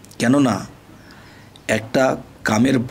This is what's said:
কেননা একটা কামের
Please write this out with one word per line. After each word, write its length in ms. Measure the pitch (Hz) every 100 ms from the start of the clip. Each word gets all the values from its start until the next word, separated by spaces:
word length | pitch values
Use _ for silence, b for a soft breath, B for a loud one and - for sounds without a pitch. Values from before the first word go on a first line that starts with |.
| - -
কেননা 360 | 117 143 131 95 - - - B B B B B B B - 110
একটা 280 | 113 139 131 - - - -
কামের 280 | 110 131 135 120